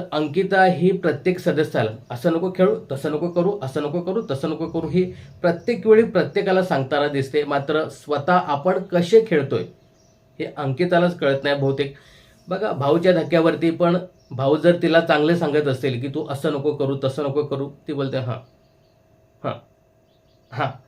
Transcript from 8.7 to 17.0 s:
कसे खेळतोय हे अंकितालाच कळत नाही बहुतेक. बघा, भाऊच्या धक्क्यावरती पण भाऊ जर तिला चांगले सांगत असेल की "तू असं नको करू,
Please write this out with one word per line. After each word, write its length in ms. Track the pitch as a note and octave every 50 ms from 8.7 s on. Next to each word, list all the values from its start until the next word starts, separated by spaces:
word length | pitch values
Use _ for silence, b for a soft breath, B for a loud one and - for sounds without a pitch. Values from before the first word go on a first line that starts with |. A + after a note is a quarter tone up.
| F#3 F#3+
कसे 460 | F#3 - F3+ F3 E3+ - A3 A3+ A3
खेळतोय 360 | - F3 D3 C3 - - G#2 - - - _ _ _ _ _ _ _ _ _ _ _ _ -
हे 60 | E3 - -
अंकितालाच 600 | D3+ D3 C3+ C3 B2 F3+ F3 F3 E3+ F3 E3+ E3+
कळत 260 | - D#3+ C#3 C3+ C3+ -
नाही 120 | C#3+ C#3+
बहुतेक. 380 | C#3 C3+ C3+ C3+ C#3+ C#3+ C#3 b b b b b b b b b b _
बघा, 240 | - F3+ G3 G#3+ G#3+
भाऊच्या 400 | - - C3 C#3 D3+ E3+ E3+ F#3
धक्क्यावरती 600 | F3+ E3 D3+ C#3 E3+ E3 D#3+ E3 D3+ - E3 E3
पण 260 | E3 - F3 E3+ F3+ F3+ F3+ - _ _ _ _
भाऊ 260 | - A#2 C3+ C#3 D3+
जर 180 | D#3 D#3+ F3 F3 E3+
तिला 180 | F3 D#3 D#3+ E3
चांगले 360 | E3 E3 D#3+ D3 D3+ D#3+ E3+
सांगत 320 | E3+ E3 D3 C#3+ D3+ C#3+
असेल 320 | C#3 B2+ A#2+ - C3+ B2 A#2
की 60 | B2+
"तू 200 | C#3 C#3 D3+ D#3 -
असं 240 | C#3 C3+ - D#3+ D3
नको 180 | C#3 C#3 D3+
करू, 260 | C#3+ - C#3 C3 C#3 C3+